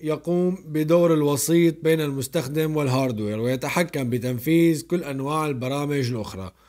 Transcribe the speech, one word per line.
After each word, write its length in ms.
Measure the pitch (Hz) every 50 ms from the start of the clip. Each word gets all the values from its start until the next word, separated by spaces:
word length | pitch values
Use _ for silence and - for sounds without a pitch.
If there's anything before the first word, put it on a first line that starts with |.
يقوم 560 | 156 151 156 151 - 165 175 175 180 180 185 185 -
بدور 480 | 160 151 156 156 151 170 175 175 170 165
الوسيط 600 | 151 147 143 143 127 - 156 165 170 170 165 156 -
بين 180 | - 160 160 160
المستخدم 760 | 151 147 139 135 127 - - 165 139 131 147 160 156 156 156
والهاردوير، 640 | 151 143 131 127 131 135 127 117 107 107 104 104 110
ويتحكم 680 | 117 123 131 127 147 143 - 175 180 165 - 143 131 120
بتنفيذ 720 | 120 120 113 127 127 117 - 151 165 165 165 165 160 147
كل 220 | 160 - 175 180 151
أنواع 420 | 143 135 135 135 143 156 156 156
البرامج 640 | 151 139 120 123 127 139 143 147 143 147 143 127 117
الأخرى. 400 | 127 113 101 - - 92 95 90 - _ _